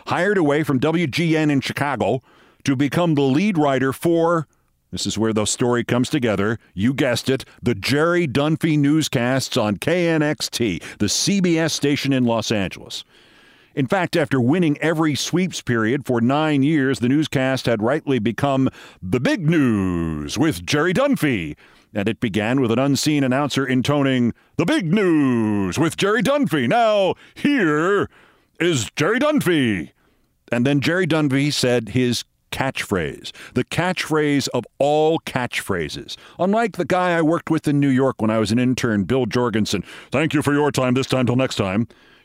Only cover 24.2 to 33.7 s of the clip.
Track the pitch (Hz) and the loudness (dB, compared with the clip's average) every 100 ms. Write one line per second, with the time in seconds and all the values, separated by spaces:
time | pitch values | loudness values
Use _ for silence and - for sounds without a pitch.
24.2 | 120 - _ - 170 311 170 202 185 160 | 0 -2 _ -4 0 0 0 2 2 2
25.2 | 139 120 107 104 95 87 160 - - 226 | 2 2 0 0 -2 0 -2 0 0 0
26.2 | 202 285 262 156 120 226 226 208 185 - | 2 0 0 0 0 2 2 2 0 -2
27.2 | - - - 285 170 151 170 202 135 - | -10 -4 0 2 2 0 0 0 -2 -8
28.2 | - _ _ - 170 151 107 - 151 240 | -20 _ _ -4 0 0 -4 -2 0 2
29.2 | 294 302 165 165 123 95 76 _ _ _ | 2 2 2 2 2 -2 -6 _ _ _
30.2 | _ _ - 117 127 143 135 175 180 160 | _ _ -6 -2 2 2 0 0 0 0
31.2 | 151 139 147 139 127 120 110 127 123 117 | 2 0 0 0 0 0 0 -2 0 -2
32.2 | - _ - - 135 - - 95 76 - | -6 _ -12 -6 -4 -4 -4 -4 -4 -8
33.2 | - - - 120 127 | -14 -18 -6 -4 -4